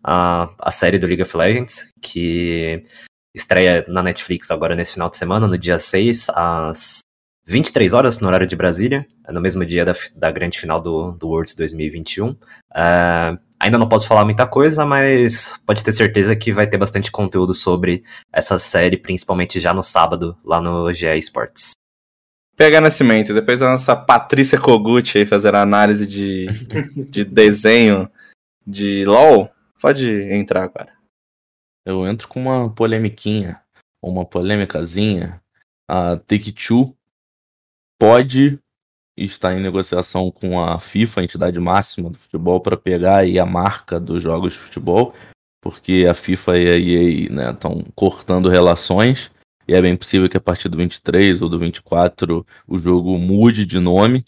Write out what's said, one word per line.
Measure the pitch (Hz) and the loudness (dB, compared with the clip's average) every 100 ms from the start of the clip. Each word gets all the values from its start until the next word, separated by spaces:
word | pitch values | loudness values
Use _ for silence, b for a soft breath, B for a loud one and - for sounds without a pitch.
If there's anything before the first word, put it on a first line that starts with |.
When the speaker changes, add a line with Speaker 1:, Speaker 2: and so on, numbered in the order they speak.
| - | 0
Speaker 1:
a, | 90 87 87 85 _ | 0 2 0 -4 _
a | - | -6
série | - 87 95 | -2 -2 -2
do | 87 | -2
League | 87 | -2
of | 92 85 | -4 -2
Legends, | 87 117 123 - - _ | 0 0 -4 -10 -10 _
que | - 87 85 85 87 85 82 82 - b b _ _ | -14 -8 -4 -4 -4 -4 -6 -8 -12 b b _ _
estreia | - - 92 92 87 82 | -16 0 2 4 2 0
na | 90 | -4
Netflix | 90 87 - 87 - | -4 -6 -8 -8 -6
agora | 82 82 85 | -4 -4 -4
nesse | 87 | -6
final | - 85 | -6 -8
de | - | -6
semana, | 87 101 107 | -4 0 0
no | 90 | -2
dia | 85 87 | -2 -2
seis, | - 95 113 117 - | -2 0 0 0 -4
às | - 85 82 80 80 - - - _ _ _ _ | -2 -4 -4 -6 -4 -2 -2 -6 _ _ _ _
vinte | 104 160 | -2 0
e | |
três | 147 95 | 0 2
horas, | 117 135 113 | 2 2 0
no | 98 | 0
horário | 92 92 | 0 0
de | 87 | 0
Brasília, | 90 85 117 139 143 _ - | -2 0 -2 -4 -8 _ -12
é | |
no | 85 | -6
mesmo | 92 92 85 | -4 -4 -4
dia | 87 87 | -2 -2
da | |
fi-, | 87 - | -4 -10
da | - 80 | -4 -4
grande | 76 87 - | -4 -8 -8
final | 80 82 | -6 -6
do, | 82 80 87 | -4 -6 -6
do | 87 82 | -10 -6
Worlds | 80 82 - | -6 -6 -8
dois | 80 | -8
mil | 80 78 | -6 -10
e | |
vinte | 82 80 - | -10 -12 -6
e | |
um. | 110 143 b b _ - | -6 -8 b b _ -2
É, | 85 87 87 85 82 87 _ _ | 2 2 2 0 -2 -6 _ _
ainda | 98 117 | 0 2
não | 113 | 2
posso | 110 - | 2 4
falar | 110 104 | 4 4
muita | 110 123 | 2 0
coisa, | 131 147 156 147 | 2 2 2 0
mas | 139 135 131 120 117 - - - | 2 2 2 2 0 -4 -8 -4
pode | 107 | -2
ter | - | 0
certeza | 110 104 107 98 107 | 0 2 2 0 0
que | 117 | -2
vai | 101 104 | 0 0
ter | 101 | 0
bastante | 98 98 98 | -2 -2 -6
conteúdo | - 98 95 92 | -6 -4 0 -2
sobre | 92 - 90 90 90 B B B | -2 -2 -2 -2 -4 B B B
essa | - - 92 | -4 -2 -2
série, | - 92 87 90 | 0 2 2 0
principalmente | - 90 - 90 90 92 | -4 -8 -4 -4 -4 -4
já | 85 | -2
no | 95 | -2
sábado, | 92 - 82 85 85 87 | 0 0 0 0 -6 -10
lá | - 82 | -4 -4
no | 85 85 85 | -2 -4 -4
G | 85 85 | -4 -2
E | 80 | -2
Esports. | - - 58 - - - _ _ _ _ _ _ _ _ | -4 -8 -10 -6 -6 -6 _ _ _ _ _ _ _ _
Speaker 2:
P | 156 | 6
H | 156 | 6
Nascimento, | 156 - 131 110 107 | 4 4 4 4 2
depois | 107 107 123 | 0 0 0
da | 131 | 2
nossa | 127 127 120 | 0 0 0
Patrícia | - 123 - 131 135 139 | 4 2 2 0 2 2
Kogut | 139 117 107 120 117 104 | 4 4 4 0 2 0
aí | 104 | 2
fazendo | 101 104 101 | 2 2 2
a | |
análise | 101 104 104 104 104 | 2 4 4 2 -2
de, | 101 98 95 92 110 123 156 | -6 -6 -6 -6 -8 -8 -8
Speaker 3:
<laughs> | 139 - 131 | -8 -10 -10
Speaker 2:
de | - | -6
desenho | 101 98 107 101 107 117 113 98 95 b b b _ _ - | -2 6 6 6 4 6 6 4 -2 b b b _ _ -18
de | 98 101 98 98 | -8 -6 -2 4
LOL, | 110 156 120 95 _ _ _ | 8 8 8 4 _ _ _
pode | - 143 127 104 98 | -2 0 -2 -4 -4
entrar | 101 101 92 | -4 -2 -4
agora. | 92 - - _ _ _ _ _ _ _ _ _ - | -4 -10 -18 _ _ _ _ _ _ _ _ _ -8
Speaker 3:
Eu | 95 92 | -4 -4
entro | 110 - | -6 -8
com | - | -8
uma | 131 131 117 | -4 -2 -2
polemiquinha, | 107 113 113 110 110 107 107 92 87 _ _ _ _ | -2 -2 0 -4 -4 -4 -4 -4 -12 _ _ _ _
uma | - 92 | -8 -6
polêmicazinha. | 87 95 90 104 95 78 82 87 107 95 85 87 _ _ _ _ _ | -6 -6 -2 -2 -2 -6 -8 -4 -2 -2 -6 -14 _ _ _ _ _
A | 90 87 85 | -4 -2 -4
Take-Two | _ 104 107 107 - 117 131 _ _ _ _ _ _ _ _ _ _ _ | _ -2 -2 -14 -2 0 0 _ _ _ _ _ _ _ _ _ _ _
pode | 110 120 131 127 139 143 _ _ _ _ _ - | 4 6 4 2 2 2 _ _ _ _ _ -12
estar | 98 - 92 | -12 -6 -4
em | 92 | -4
negociação | 95 95 92 87 90 92 92 | -4 -4 -4 -4 -4 -4 -4
com | - 92 90 | -6 -6 -2
a | 85 85 | -2 -4
fifa, | - 104 110 104 | -6 -2 -2 -2
a | 87 | -6
entidade | 82 85 87 | -4 -4 -2
máxima | 87 95 101 - 85 | 0 0 -2 -8 -12
do | 85 | -12
futebol, | _ - 87 90 | _ -6 0 0
pra | - 90 | 0 -4
pegar | - 90 90 98 | -2 -2 2 4
aí | 95 90 | 4 0
a | 90 | 0
marca | 87 95 - - 85 | -2 -2 -4 -8 -8
dos | 87 85 | -6 -6
jogos | 85 82 90 | -4 -4 -4
de | - | -8
futebol, | - - - 92 123 b b _ _ _ | -16 -10 0 2 0 b b _ _ _
porque | - - - 92 87 | -14 -12 -2 2 4
a | |
fifa | 85 - 92 - 90 | 2 -2 -4 0 2
e | 87 | 4
a | 87 | 2
E | 87 87 90 78 - | 2 2 2 0 -4
A, | |
né, | 69 60 - | -6 -8 -8
tão | 80 82 - | -8 -8 -10
cortando | - 95 - - 92 92 | -2 -2 -2 -4 0 2
relações, | 90 87 85 - 92 113 131 - _ _ _ - | 4 4 2 0 2 2 0 -6 _ _ _ 0
e | |
é | 90 | 2
bem | 90 90 | 4 0
possível | - 98 92 | 0 2 2
que | 95 | 0
a | |
partir | - 90 87 | -2 -4 -4
do | 82 | -4
vinte | 87 - | -4 -4
e | |
três | - 87 98 87 | -2 2 2 2
ou | 85 | -2
do | 85 | -4
vinte | 85 - | -4 -8
e | |
quatro | _ 85 87 - 85 82 - b b | _ 0 0 0 -4 -4 -6 b b
o | 92 | -4
jogo | 85 87 87 92 | 0 0 0 -2
mude | 90 98 113 107 98 | 0 4 4 4 -2
de | 92 | 0
nome | 90 90 107 127 | 2 4 4 2